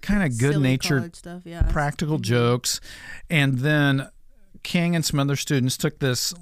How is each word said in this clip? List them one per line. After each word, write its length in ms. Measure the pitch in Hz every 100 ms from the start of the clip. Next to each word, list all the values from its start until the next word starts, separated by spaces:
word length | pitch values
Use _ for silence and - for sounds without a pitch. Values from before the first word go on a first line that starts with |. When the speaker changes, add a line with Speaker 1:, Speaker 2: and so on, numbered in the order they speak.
Speaker 1:
kinda 300 | - 208 160
Speaker 2:
Silly 220 | 113 139
Speaker 1:
good-natured 460 | 151 131 131 - 143
Speaker 2:
college 140 | 170 -
stuff, 260 | 175 180 175
yeah. 160 | 170
Speaker 1:
practical 520 | 165 165 147 - 151 151
Speaker 2:
Mm-hmm. 80 |
Speaker 1:
jokes. 560 | 113 120 120 123 - - - - - - -
And 300 | 165 139 127
then 500 | 143 151 143 135 - - - - - -
King 320 | - 180 170 170
and 100 | 151
some 140 | 147
other 160 | 139 139
students 420 | - 143 127 -
took 220 | 151 -
this 340 | 139 123 - 175